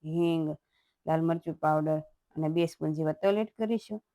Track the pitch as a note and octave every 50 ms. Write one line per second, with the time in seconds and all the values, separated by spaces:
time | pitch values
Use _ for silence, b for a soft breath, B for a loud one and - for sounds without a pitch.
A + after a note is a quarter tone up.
0 | _ D#3 D#3+ E3+ E3+ E3+ E3 E3 D#3+ D3+ D3+ - _ _ _ _ _ _ _ _
1 | _ - D#3+ D#3+ E3 E3 E3 E3+ E3 E3+ D#3 - - D#3 D#3 D#3 D3+ D#3 D#3 D#3
2 | D#3 - _ _ _ _ _ D#3 D#3+ D#3 D#3+ E3+ E3+ E3 - _ D#3+ D#3 D#3 D3+
3 | D#3+ D#3 D3+ - - G3 G3 G#3 A3 G#3+ _ - A3+ G#3+ A#3 A3 - - G#3+ G#3+
4 | _ _